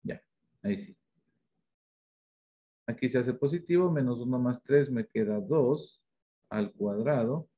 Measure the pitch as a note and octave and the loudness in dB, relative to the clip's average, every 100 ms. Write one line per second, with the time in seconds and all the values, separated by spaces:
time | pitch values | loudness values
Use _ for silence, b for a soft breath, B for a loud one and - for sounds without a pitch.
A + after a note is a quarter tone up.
0 | - - _ _ _ _ G2+ G2 - - | -10 -12 _ _ _ _ -4 -4 -6 -20
1 | _ _ _ _ _ _ _ _ _ _ | _ _ _ _ _ _ _ _ _ _
2 | _ _ _ _ _ _ _ _ - A2+ | _ _ _ _ _ _ _ _ -10 -4
3 | B2+ B2 A#2+ A#2+ C#3+ E3+ E3+ F3 F3+ D3+ | 0 0 0 -2 -2 -2 0 2 2 2
4 | B2+ A#2+ A#2+ B2+ B2 B2 - C#3+ C#3 A#2+ | 0 -2 -2 0 0 -2 4 4 4 -2
5 | A2 A2+ G#2+ G#2+ F#2+ D#3 B2+ D3 - _ | -2 -2 0 0 0 2 2 0 -4 _
6 | _ _ _ _ _ G#2+ G2+ - G2+ G2+ | _ _ _ _ _ -4 -4 -4 -4 -2
7 | B2+ C#3+ A2+ D#3 D#3+ | 0 0 0 -2 -6